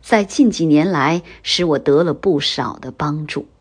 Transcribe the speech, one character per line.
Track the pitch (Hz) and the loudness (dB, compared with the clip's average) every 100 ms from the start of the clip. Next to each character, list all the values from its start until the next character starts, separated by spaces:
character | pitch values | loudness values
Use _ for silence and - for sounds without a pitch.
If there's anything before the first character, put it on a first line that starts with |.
在 | - 220 | 0 0
近 | 196 - 254 | 0 2 2
几 | 185 165 | 2 2
年 | 151 170 | 4 4
来 | 160 135 170 170 - | 0 0 -2 -4 -14
使 | - - 175 | -6 -2 0
我 | 139 | 0
得 | - 143 | 2 2
了 | 170 147 | 2 0
不 | 196 156 | 0 0
少 | 139 - 123 - | -2 -4 -6 -8
的 | 131 | -14
帮 | 127 151 151 147 | -6 -6 -6 -6
助。 | - 143 _ | -10 -10 _